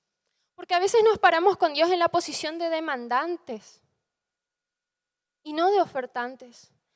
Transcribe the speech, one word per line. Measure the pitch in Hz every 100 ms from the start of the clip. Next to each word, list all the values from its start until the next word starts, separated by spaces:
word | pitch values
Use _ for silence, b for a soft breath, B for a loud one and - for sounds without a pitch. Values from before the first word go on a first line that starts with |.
| _ _ _ _ _ -
Porque | 359 349
a |
veces | 392 466
nos | 440 403
paramos | 359 330 392 349
con | 330
Dios | 285 339
en | 359
la | 339
posición | 349 320 269 311 330
de | 339
demandantes | 320 320 254 240 247 330 339 - 214 - _ _ _ _ _ _ _ _ _ _ _ _ _ _ _ _ _
y | 311
no | 302 370
de | 403
ofertantes. | 320 277 - 240 240 262 240 - - _ _